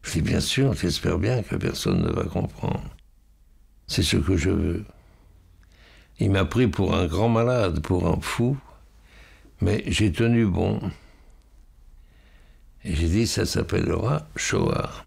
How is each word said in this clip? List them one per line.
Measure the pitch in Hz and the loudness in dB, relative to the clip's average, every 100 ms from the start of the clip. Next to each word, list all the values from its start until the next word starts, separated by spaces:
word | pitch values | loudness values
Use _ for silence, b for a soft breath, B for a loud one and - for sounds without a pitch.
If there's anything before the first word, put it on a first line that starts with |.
Je | - | -4
dis, | 87 | -2
bien | 92 110 | 0 0
sûr, | - - 135 | 0 0 2
j'espère | 85 90 78 92 85 | 2 -2 0 -2 0
bien | 101 123 | 0 -2
que | 98 90 | -2 -4
personne | - - 98 92 | -4 -2 0 0
ne | 82 | 0
va | - | -2
comprendre. | - - 98 - - - - - - - _ _ - _ _ _ - | -2 -4 -4 -4 -4 -4 -8 -14 -20 -20 _ _ -20 _ _ _ -6
C'est | - | -2
ce | 85 98 | 0 0
que | 80 95 | 2 2
je | 87 | 2
veux. | 87 82 85 107 - b b b - - - b b b b b b | 0 0 -2 -8 -18 b b b -20 -20 -20 b b b b b b
Il | 101 | 2
m'a | 98 90 | 2 2
pris | 113 123 | 2 2
pour | - 90 85 | 2 0 2
un | 90 | 0
grand | 85 113 | 0 2
malade, | 113 117 127 98 78 | 2 2 2 0 -2
pour | 78 90 85 | 0 0 2
un | 87 | 0
fou, | - - 120 135 - B B B B B B B B - | -2 -2 0 0 -8 B B B B B B B B -2
mais | 92 107 - | 0 0 0
j'ai | - 110 | 0 2
tenu | 82 117 117 110 | 2 2 4 4
bon. | 87 92 101 95 B B B B B _ - - - - - b b b b b b b - | 2 0 -2 -4 B B B B B _ -20 -20 -20 -20 -20 b b b b b b b -16
Et | 107 76 | -6 0
j'ai | 82 | 2
dit, | 98 113 | 2 2
ça | - - | 0 -2
s'appellera | - 90 95 - 85 120 151 - - | -2 -2 -2 0 -2 0 -2 -4 -8
Shoah. | - 98 82 - - - | -2 0 0 0 -4 -10